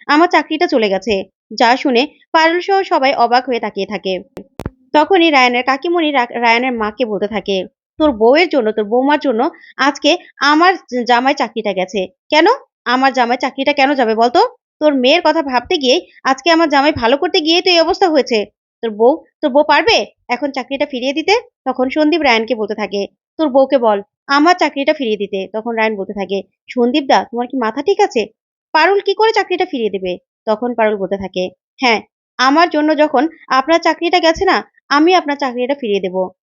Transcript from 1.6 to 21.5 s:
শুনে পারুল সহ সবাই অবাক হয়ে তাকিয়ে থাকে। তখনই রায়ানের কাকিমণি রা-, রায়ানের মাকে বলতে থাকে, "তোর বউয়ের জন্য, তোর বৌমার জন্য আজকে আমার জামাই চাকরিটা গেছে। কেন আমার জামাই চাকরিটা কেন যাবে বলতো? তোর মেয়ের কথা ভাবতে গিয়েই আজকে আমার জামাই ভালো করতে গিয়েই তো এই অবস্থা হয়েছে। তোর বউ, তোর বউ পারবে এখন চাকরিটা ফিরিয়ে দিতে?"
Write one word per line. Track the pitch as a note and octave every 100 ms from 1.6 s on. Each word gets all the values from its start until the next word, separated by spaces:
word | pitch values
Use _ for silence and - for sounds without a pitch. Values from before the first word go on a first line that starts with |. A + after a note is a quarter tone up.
| A#3 C4
শুনে | D4+ A#3+ D4 _ _
পারুল | D#4+ D#4+ E4+
সহ | F4 G4
সবাই | F#4+ D#4+ C4+
অবাক | - A#3 A#3+ B3+
হয়ে | A#3
তাকিয়ে | A3 G3+ F#3+
থাকে। | G3+ F#3+ F#3 F#3+ - - - - _ _
তখনই | D4+ D4+ G4 E4
রায়ানের | C#4+ B3 B3
কাকিমণি | B3+ C4+ F4 F4 D4+
রা-, | C#4 A#3+
রায়ানের | A#3 A#3+ A#3 B3+
মাকে | A#3+ G#3+ G#3+
বলতে | A3+ G3+ G3+
থাকে, | G#3+ F#3+ F#3+ F3+ _ _ -
"তোর | D#4
বউয়ের | A3 A3+ D4 F4+
জন্য, | C#4+ G#3+
তোর | G#3+
বৌমার | G#3 A#3+ C4+ D4
জন্য | D4 A3+ D4 - - -
আজকে | - - D4 E4+ - -
আমার | C#4 D4+ F4 F#4 - B3 A3+
জামাই | A#3+ C4
চাকরিটা | D4 A#3 A3+ G#3+
গেছে। | F#3+ F#3 G#3 F#3 _ -
কেন | D4+ F4 C5+ - _
আমার | - B3+ C4+
জামাই | B3+ A#3+ B3+
চাকরিটা | C4+ C4 C#4
কেন | C#4+ C4+
যাবে | C#4 A3+
বলতো? | A3 A#3+ D#4+ A#4+ - _ -
তোর | D4+
মেয়ের | C#4 B3 E4
কথা | E4+ D#4
ভাবতে | C#4 B3+ A#3+ F#4
গিয়েই | C4 D#4 - _
আজকে | - C4+ E4+
আমার | E4 E4
জামাই | C#4+ C#4+
ভালো | D4 A#3 C#4
করতে | F4 F#4+
গিয়েই | D#4 E4+
তো | F#4
এই | E4+
অবস্থা | D#4+ G4 F#4
হয়েছে। | D#4 - A3+ G3+ _ _ -
তোর | A#3
বউ, | G#3 A#3 D#4+ - -
তোর | D4+
বউ | C4 D4+
পারবে | D4 E4 F4+ G#3 _ -
এখন | B3 C#4+
চাকরিটা | C4+ B3 C4+ C#4+
ফিরিয়ে | C4 C4
দিতে?" | C#4+ D#4+ A4 -